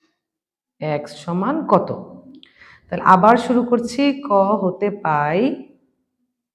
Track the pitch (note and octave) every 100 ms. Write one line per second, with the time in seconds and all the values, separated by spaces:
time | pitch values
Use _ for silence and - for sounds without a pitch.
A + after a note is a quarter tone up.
0 | _ _ _ _ _ _ _ _ D#3 D3
1 | - - - F3+ G#3+ D#4 - F#3+ - -
2 | - - - - - _ - - _ F3
3 | - F#3 G#3+ A#3+ B3 A#3+ A#3+ A#3+ A#3 -
4 | C#4+ C4+ C#4+ G3 G3 G#3+ F#3 F3+ G3+ G3+
5 | D#3+ D3 D3 F3 C4 - - _ _ _
6 | _ _ _ _ _